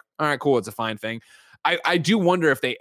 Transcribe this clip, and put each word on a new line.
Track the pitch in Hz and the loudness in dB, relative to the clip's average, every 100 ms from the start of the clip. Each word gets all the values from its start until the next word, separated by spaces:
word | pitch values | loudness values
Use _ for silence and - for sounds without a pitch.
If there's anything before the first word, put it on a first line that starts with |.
| _ - | _ -4
"All | 151 | -2
right, | 135 | 0
cool, | 143 127 | 0 0
it's | 104 | 0
a | |
fine | - 113 107 | -6 -8 -6
thing." | 110 113 - - _ _ 156 | -8 -10 -14 -20 _ _ -2
I, | 175 | 0
I | 156 175 | 0 0
do | 151 220 | 2 2
wonder | 175 180 160 | 2 2 2
if | 135 | 2
they | 131 120 | -2 -4